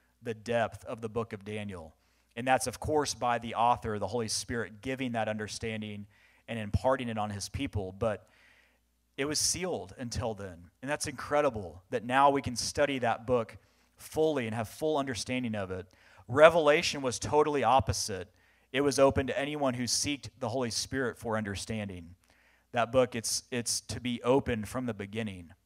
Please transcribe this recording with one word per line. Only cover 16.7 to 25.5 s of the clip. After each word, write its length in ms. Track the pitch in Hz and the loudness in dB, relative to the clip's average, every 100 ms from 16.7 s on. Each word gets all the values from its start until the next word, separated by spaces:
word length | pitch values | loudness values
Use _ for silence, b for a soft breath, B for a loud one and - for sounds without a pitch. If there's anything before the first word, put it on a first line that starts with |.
| 156 170 147 | 6 2 -2
was 160 | 131 110 | -4 -4
totally 460 | - 147 151 147 | 2 4 4 4
opposite. 640 | 113 131 - - - 95 90 b b b b | 4 4 4 -4 -4 -6 -8 b b b b
It 100 | 131 | 0
was 180 | 143 131 | 2 6
open 260 | 139 143 131 | 6 6 0
to 140 | 117 | -2
anyone 340 | 143 151 139 | -2 -2 -2
who 120 | 123 120 | -2 -2
seeked 440 | - 147 143 - - | -2 -2 -4 -8 -8
the 120 | 120 | -4
Holy 200 | 131 120 | -2 -2
Spirit 480 | - - 131 123 - | -4 -4 -4 -4 -4
for 180 | 120 107 | -4 -2
understanding. 800 | 104 95 - 110 101 90 85 90 b b b b b | -2 -6 -6 -8 -8 -10 -16 -20 b b b b b
That 180 | 120 113 | -2 2
book, 240 | 127 120 117 | 4 2 0
it's, 260 | - - - | -4 -4 -4
it's 320 | 123 117 - | -4 -2 -4
to 180 | - 131 | -4 -8
be 220 | 123 120 | -4 -2
opened 460 | 120 135 135 113 101 | 4 4 2 -4 -4
from 180 | 127 123 | -6 -6
the 80 | |
beginning. 560 | 101 98 110 110 92 82 | -6 -8 -6 -6 -8 -14